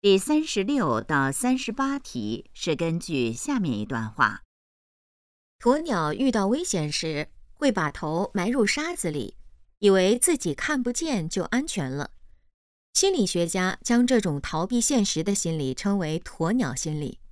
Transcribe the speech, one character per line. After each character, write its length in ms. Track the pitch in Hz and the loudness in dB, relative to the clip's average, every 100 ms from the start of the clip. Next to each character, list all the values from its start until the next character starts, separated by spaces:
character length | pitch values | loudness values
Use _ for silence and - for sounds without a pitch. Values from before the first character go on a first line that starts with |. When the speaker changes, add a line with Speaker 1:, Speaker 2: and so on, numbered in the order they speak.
Speaker 1:
第 140 | 202 196 | 6 4
三 260 | 226 302 | 4 0
十 200 | 311 214 | 2 -2
六 400 | 196 285 170 110 | 0 0 2 0
到 280 | - 147 135 | 0 0 2
三 280 | 139 247 254 | 0 0 0
十 120 | 240 | -2
八 280 | 220 269 277 | -2 -2 -2
题 500 | - - 104 113 - | -6 -6 -4 -6 -8
是 200 | - - | -8 -4
根 240 | 147 165 165 | 0 0 -2
据 360 | - 143 117 | -2 0 0
下 260 | 117 - 269 | -2 -4 -2
面 180 | 175 107 | 0 -2
一 60 | |
段 260 | 104 120 113 | -4 -4 -6
话。 340 | - 110 101 - _ _ _ _ _ _ _ _ _ _ _ | 0 0 0 -16 _ _ _ _ _ _ _ _ _ _ _
Speaker 2:
鸵 240 | 240 285 | 2 2
鸟 320 | 330 202 151 | 2 -2 0
遇 180 | 156 269 | 0 2
到 140 | 233 196 | 2 2
危 180 | 262 | 0
险 260 | 359 185 151 | 0 -2 -2
时， 380 | 147 160 147 151 - - | -4 -4 -4 -6 -12 -20
会 180 | - 285 | 0 0
把 200 | 208 156 | 2 -2
头 400 | - 160 160 - | -4 -4 -2 -2
埋 160 | 202 180 | -2 -2
入 180 | 262 208 | 2 2
沙 300 | - 320 349 | 0 -4 -4
子 140 | - | -4
里， 260 | 147 110 - - - - _ | -4 -8 -12 -20 -20 -20 _
以 100 | 202 | 4
为 280 | 190 185 233 | 6 4 4
自 200 | - 330 | 2 2
己 160 | 170 | 0
看 280 | 139 - 294 | -4 -2 -2
不 80 | 240 | -2
见 380 | 240 320 233 165 | -2 -2 -2 -2
就 140 | - | -4
安 260 | 170 240 311 | -2 -2 -2
全 220 | - 135 | -4 -4
了。 200 | 139 147 - - - _ _ _ _ _ | -4 -8 -12 -20 -20 _ _ _ _ _
心 180 | - 381 | 2 2
理 140 | 370 190 | 4 0
学 200 | 175 170 | 0 0
家 320 | 190 185 190 | 0 -2 -4
将 240 | - 240 247 | 2 4 6
这 120 | 254 | 4
种 180 | 196 143 | 2 -4
逃 260 | - 156 185 | -4 -4 -2
避 140 | 240 | 0
现 240 | 226 269 | 2 2
实 180 | 202 156 | 2 0
的 120 | 170 | 0
心 240 | 196 170 160 | -2 -2 -2
理 160 | 135 | -4
称 240 | 131 202 202 | -2 -2 0
为 200 | 160 160 | -2 -4
鸵 340 | - - 165 | -6 -4 0
鸟 220 | 240 170 | 0 0
心 240 | 120 160 151 | -4 -4 -4
理。 220 | 147 - - | -6 -10 -18